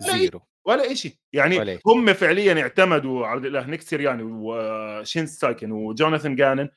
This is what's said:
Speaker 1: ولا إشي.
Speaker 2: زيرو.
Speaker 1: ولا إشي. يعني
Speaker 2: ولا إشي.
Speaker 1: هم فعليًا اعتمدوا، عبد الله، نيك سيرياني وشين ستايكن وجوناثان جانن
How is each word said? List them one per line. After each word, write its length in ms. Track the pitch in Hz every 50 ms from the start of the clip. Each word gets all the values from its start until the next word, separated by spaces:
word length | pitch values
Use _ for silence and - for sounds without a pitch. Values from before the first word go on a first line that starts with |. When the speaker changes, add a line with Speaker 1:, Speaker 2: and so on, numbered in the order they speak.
Speaker 1:
ولا 100 | - 370
إشي. 60 | 381 370
Speaker 2:
زيرو. 240 | 381 359 - - _ _ _ _ -
Speaker 1:
ولا 260 | 202 240 285 269 240
إشي. 280 | 269 - - 147 - _ _ _
يعني 260 | - 139 139 160 185 180
Speaker 2:
ولا 160 | 107 101 90
إشي. 80 | - -
Speaker 1:
هم 260 | 208 233 254 240 208
فعليًا 500 | 190 190 185 156 175 196 208 190 170 156
اعتمدوا، 640 | 131 123 - 196 190 180 165 147 131 131 127 123 117
عبد 180 | 110 120 135 127
الله، 220 | 131 143 135 123
نيك 140 | 135 160 -
سيرياني 420 | - - 165 143 147 139 123 117
وشين 1040 | 110 113 113 110 107 113 113 117 110 110 110 110 107 107 104 107 107 - - 165 160
ستايكن 460 | 151 156 - - 123 120 - 117 107
وجوناثان 640 | 110 107 107 107 110 110 156 160 160 147 135 147 131
جانن 320 | 127 143 135 135 135 143 143 _